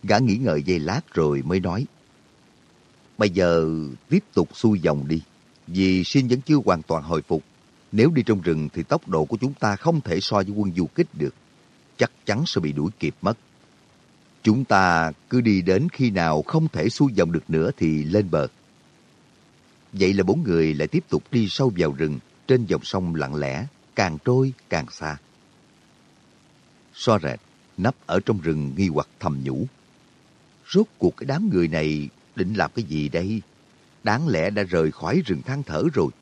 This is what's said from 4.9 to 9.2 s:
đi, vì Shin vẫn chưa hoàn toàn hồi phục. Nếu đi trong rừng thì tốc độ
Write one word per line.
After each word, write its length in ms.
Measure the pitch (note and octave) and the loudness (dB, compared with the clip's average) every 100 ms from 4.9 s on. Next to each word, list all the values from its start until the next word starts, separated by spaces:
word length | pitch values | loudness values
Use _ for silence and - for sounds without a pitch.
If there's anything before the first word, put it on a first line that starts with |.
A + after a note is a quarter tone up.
| D2 C#2 | 0 -2
đi, 140 | D#2+ - _ _ _ - | -4 -6 _ _ _ -8
vì 360 | F2+ F#2+ F#2 | 0 2 2
Shin 240 | F2+ C#3+ B2+ | 2 0 2
vẫn 140 | B2 | 0
chưa 160 | C3+ D3+ G#2 | 2 2 2
hoàn 160 | F2 | 0
toàn 220 | - E2 | 0 -4
hồi 180 | D2+ E2 | -2 -4
phục. 220 | - D#2+ - _ _ _ _ | -2 -4 -4 _ _ _ _
Nếu 180 | G#2 C3 | 4 4
đi 140 | D#3 | 4
trong 180 | A#2 G#2 | 2 0
rừng 280 | F2 D#2 D2+ | 2 -2 -2
thì 100 | - | -6
tốc 240 | D#2+ D#3+ - | -4 -4 -2
độ 180 | E2 | -2